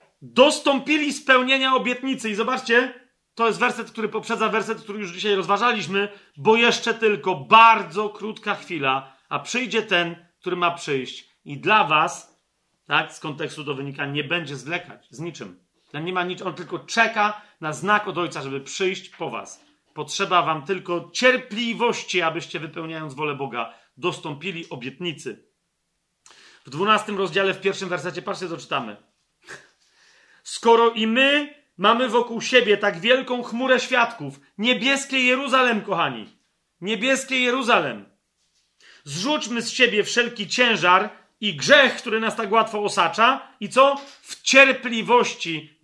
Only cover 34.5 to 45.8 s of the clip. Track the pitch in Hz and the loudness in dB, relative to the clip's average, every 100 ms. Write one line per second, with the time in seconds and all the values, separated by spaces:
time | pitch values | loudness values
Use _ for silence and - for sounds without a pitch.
34.5 | - 226 233 247 269 - 262 247 254 277 | -4 -2 0 0 0 -2 0 2 2 2
35.5 | 262 254 220 196 170 151 117 98 _ _ | 2 2 0 -2 -2 -2 -4 -12 _ _
36.5 | _ _ _ 180 220 254 269 - 254 247 | _ _ _ -6 -2 0 0 -2 -2 0
37.5 | 254 233 214 147 107 98 _ _ _ _ | 0 2 2 2 -6 -14 _ _ _ _
38.5 | _ _ _ _ - 143 147 226 302 220 | _ _ _ _ -20 -14 -6 -2 -2 -2
39.5 | 233 - - 240 208 190 233 233 233 202 | -6 -4 2 2 4 0 0 -2 -4 -4
40.5 | - 247 202 175 185 214 - _ _ 208 | 0 2 2 4 4 2 -8 _ _ -6
41.5 | 147 160 285 254 - 240 220 220 - 208 | -2 6 6 6 2 -4 -2 -2 -4 0
42.5 | 220 214 208 208 - 170 - 233 269 - | 2 2 0 -2 0 0 4 4 2 -4
43.5 | - 202 247 277 277 - - - - - | -12 -2 4 4 4 -6 -20 -18 -8 4
44.5 | 262 269 - 240 233 185 240 214 - 170 | 8 8 6 -4 -4 2 4 4 -2 -8
45.5 | 160 143 _ | -8 -10 _